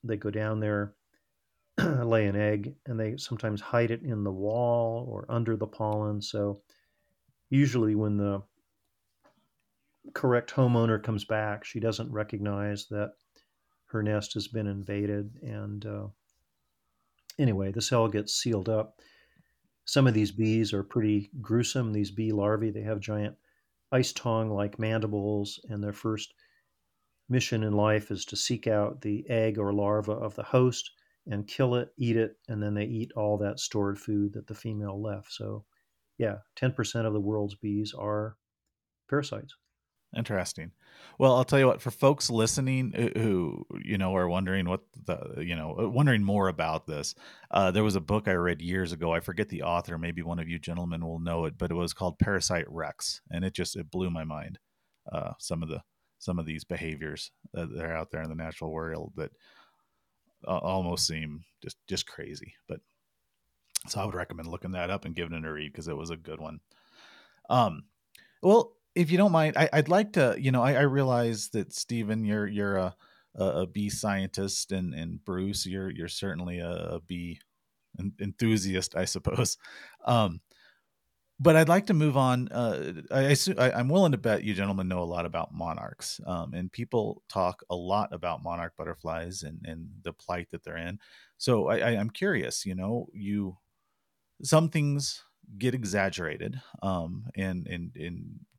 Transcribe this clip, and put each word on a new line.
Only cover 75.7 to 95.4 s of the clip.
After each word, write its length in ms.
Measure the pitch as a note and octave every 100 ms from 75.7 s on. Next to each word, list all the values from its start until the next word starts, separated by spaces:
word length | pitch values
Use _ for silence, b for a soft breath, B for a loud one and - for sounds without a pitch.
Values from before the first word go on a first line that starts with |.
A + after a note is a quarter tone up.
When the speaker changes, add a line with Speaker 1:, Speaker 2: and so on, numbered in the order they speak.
| F#2+ F#2+
Speaker 2:
you're 180 | F2+ E2+
certainly 520 | - G2 E2 F2 F2
a, 120 | E2+
a 300 | E2+ E2 E2+
bee 400 | E2 F2+ E2+ E2+ _ _ _ _ _ -
en-, 140 | F#2+ -
enthusiast, 720 | G2+ - A2+ A2 F#2+ F#2 - F2
I 80 |
suppose. 540 | F#2 - - - B2 - B B B B -
Um, 340 | A#2+ G#2 F2 _ b b b b _ _ _ _ _
but 160 | C#3+ D#3+
I'd 100 | D#3+
like 200 | F3+ G3+
to 60 |
move 220 | F3 D3+ C3+
on. 320 | C3 B2 B2
Uh, 540 | A#2 A#2 D2 C2+ E2+ -
I, 140 | C3+ C3+
I 80 |
su-, 220 | C#3+ - -
I, 160 | B2+
I'm 160 | - B2+
willing 240 | F3 F3+
to 40 | B2
bet 280 | A2+ G#2 G#2+
you 80 |
gentlemen 340 | F#2+ G2+ G2 F#2
know 160 | F2+
a 0 |
lot 220 | E2+ F2 E2+
about 280 | E2 E2
monarchs, 680 | - E2+ E2 - - - - -
um, 280 | F2+ E2
and 180 | E2 F#2
people 500 | - A#2+ A#2+ G#2 - _
talk 360 | G2 F2+ F2+ -
a 60 | F2+
lot 380 | F2+ G2+ G#2+
about 300 | E2+ E2+ E2
monarch 340 | E2+ E2+ E2+ -
butterflies 640 | E2 E2 E2 D#2+ E2+ F2+
and, 160 | D#2 E2 -
and 240 | D#2+ F2 G2
the 100 | F2
plight 380 | - - F2 E2+
that 120 | E2+
they're 140 | - E2
in. 220 | E2+ G2+ B B B _
So 300 | - A#2 D2
I, 120 | A2+
I, 100 | A#2+ A2+
I'm 140 | G#2+
curious, 540 | - G3 C#3+ C#2+ - G2
you 100 | F#2
know, 320 | F#2+ A#2+ -
you, 460 | G2+ G2+ G#2 G2 F2+ _ _ _ _ _ _ _ _
some 280 | C#3 D#3 E3
things 540 | D#3+ D3 C#3+ C3+ - _ _